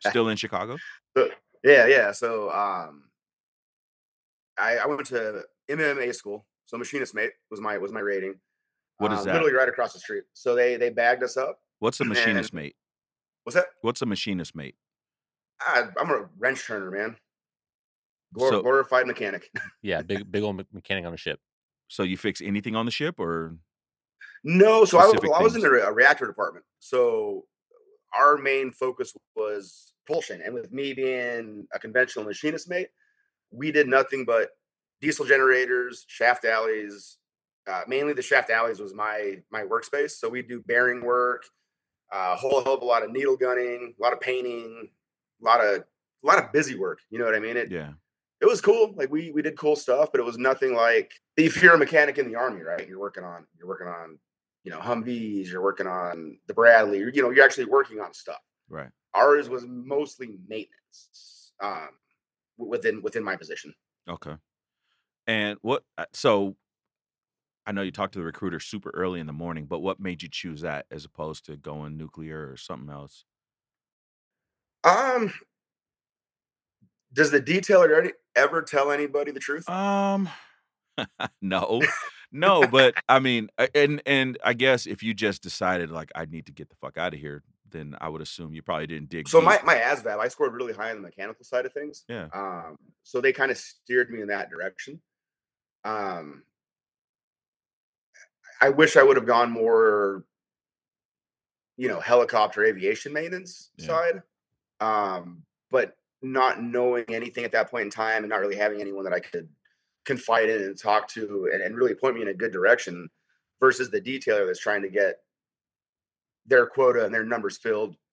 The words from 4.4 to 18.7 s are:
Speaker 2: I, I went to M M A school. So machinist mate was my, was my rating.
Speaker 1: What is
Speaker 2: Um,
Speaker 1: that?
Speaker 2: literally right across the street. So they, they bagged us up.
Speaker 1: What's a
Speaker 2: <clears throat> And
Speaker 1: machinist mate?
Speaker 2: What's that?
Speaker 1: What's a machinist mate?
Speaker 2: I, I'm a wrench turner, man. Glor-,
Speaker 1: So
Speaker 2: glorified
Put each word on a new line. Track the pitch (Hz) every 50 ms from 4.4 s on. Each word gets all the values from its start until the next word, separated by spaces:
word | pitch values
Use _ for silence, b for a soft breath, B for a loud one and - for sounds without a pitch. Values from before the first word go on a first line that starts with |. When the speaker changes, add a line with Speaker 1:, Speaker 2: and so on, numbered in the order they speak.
| _ _ -
Speaker 2:
I, | 95 101 113 117
I | 117 104
went | 143 147 139 143
to | 131 131 117 110 107 104 95 - - _ _ _ -
M | 143 156
M | 156 147 143 139
A | 123 120 117
school. | - - 104 101 107 _ _ _ _ _
So | - 120
machinist | 117 117 - 143 139 123 - 107
mate | 107 110 - - _ _ -
was | 110 101
my, | 110 107 104
was | 95 95 98
my | 110 110
rating. | 101 101 98 98 95 95 95 _ _ _ _ _ _ _ _ _ _ _ _
Speaker 1:
What | - 104 107 107
is | 104
Speaker 2:
Um, | 98
Speaker 1:
that? | - -
Speaker 2:
literally | 165 160 147 127
right | 131 131 123
across | - 127 117 107 -
the | 92
street. | - - 107 101 - _ _
So | - - 123 120
they, | 123 123 123 123
they | 113 120 120
bagged | 113 123 117 120 127 123 127
us | 120 -
up. | 135 131 160 - _ _ _ _ -
Speaker 1:
What's | 104 113 - -
a | 139
Speaker 2:
<clears throat> |
And | 113
Speaker 1:
machinist | 104 120 117 113 104 98 87 - -
mate? | 82 73 - - _ _ _ _ _ _ _ _ _ _ _ _ _ -
Speaker 2:
What's | 117 147
that? | 180 180 - - _
Speaker 1:
What's | - 113 123 -
a | 123
machinist | 117 98 - - 107 95 90 80 - -
mate? | 80 71 64 - _ _ _ _ _ _ _ _ _ _ _ _ _ _ _ _ -
Speaker 2:
I, | - 175 143 123 123 101 90 -
I'm | 151 170
a | 143 107 98 85 80
wrench | 95 110 131 135 131 -
turner, | - 113 101 95 92
man. | 95 101 107 113 117 _ _ _ _ _ _ _ _ _ _ _ _ _ _ _ _ _ _ _ _ _ _ _ -
Glor-, | 110 127 135
Speaker 1:
So | 117 101
Speaker 2:
glorified | 98 123